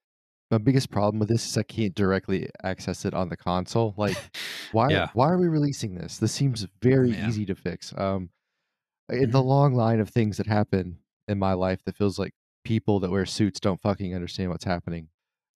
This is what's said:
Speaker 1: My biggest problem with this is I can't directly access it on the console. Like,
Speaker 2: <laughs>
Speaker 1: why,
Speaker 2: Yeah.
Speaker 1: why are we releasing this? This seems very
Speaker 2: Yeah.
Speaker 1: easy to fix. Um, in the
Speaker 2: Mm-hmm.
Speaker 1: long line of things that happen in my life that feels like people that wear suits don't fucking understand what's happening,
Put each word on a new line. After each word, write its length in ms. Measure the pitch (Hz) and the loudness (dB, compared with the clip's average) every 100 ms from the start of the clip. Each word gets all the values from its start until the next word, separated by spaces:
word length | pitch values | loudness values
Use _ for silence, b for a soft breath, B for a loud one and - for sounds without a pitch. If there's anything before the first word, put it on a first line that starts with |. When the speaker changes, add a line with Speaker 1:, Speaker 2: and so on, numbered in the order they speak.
| _ _ _ _ - | _ _ _ _ -2
Speaker 1:
My 80 | 113 | 0
biggest 320 | 107 131 - | 4 2 2
problem 280 | 101 104 107 | 0 2 2
with 100 | 104 | 2
this 160 | 117 - | 0 0
is 100 | 113 | -4
I 60 | |
can't 320 | - - 107 | -4 -2 -2
directly 560 | 90 95 95 - 92 - - | 2 2 2 0 -2 -4 -8
access 420 | 95 92 - 87 101 | -8 -6 -6 -4 -4
it 80 | |
on 140 | - 90 | -4 -4
the 60 | - | -4
console. 560 | - 90 92 113 113 95 | -2 -2 0 0 0 0
Like, 200 | 104 92 | -4 -4
Speaker 2:
<laughs> 560 | - - - - - | -8 -12 -12 -12 -2
Speaker 1:
why, 180 | 110 127 | 2 4
Speaker 2:
Yeah. 180 | 98 82 | 4 2
Speaker 1:
why 160 | 107 143 | 2 2
are 80 | 180 | 4
we 100 | 175 | 2
releasing 460 | 156 143 135 107 | 2 0 -2 -6
this? 240 | 90 82 - | -8 -10 -2
This 140 | 110 | -2
seems 340 | - 139 110 95 _ | 2 0 0 -6 _
very 280 | 127 135 127 | 2 4 4
Speaker 2:
Yeah. 160 | 98 107 | 0 -2
Speaker 1:
easy 180 | 107 95 | -2 -4
to 80 | |
fix. 400 | 92 90 87 - - | -6 -6 -8 -10 -4
Um, 340 | 98 98 90 _ _ _ _ _ _ _ - | -2 -2 -6 _ _ _ _ _ _ _ -6
in 220 | 120 131 | 0 2
the 80 | 131 | 2
Speaker 2:
Mm-hmm. 100 | 127 | 4
Speaker 1:
long 260 | 139 143 | 4 4
line 260 | 123 113 113 | 4 2 2
of 100 | 101 | 2
things 260 | 120 107 98 | 2 0 0
that 100 | 104 | 0
happen 520 | 107 104 95 90 85 _ _ - | 0 2 0 -2 -8 _ _ -6
in 100 | 101 | -2
my 160 | 95 | 0
life 280 | 92 92 92 | 0 0 -2
that 120 | - - | -4 -2
feels 220 | 101 92 | -2 0
like 160 | 90 - _ _ | -6 -8 _ _
people 360 | - 110 - 101 | -2 -2 2 0
that 100 | 90 | 2
wear 140 | 98 | -2
suits 360 | 92 - 104 - | -2 0 -2 0
don't 200 | 104 87 | -2 0
fucking 340 | 104 95 95 | -2 -2 -4
understand 360 | 90 87 - 95 | -6 -8 -6 -6
what's 140 | 85 | -4
happening, 440 | 98 87 - 85 82 _ _ _ _ | -4 -4 -4 -10 -12 _ _ _ _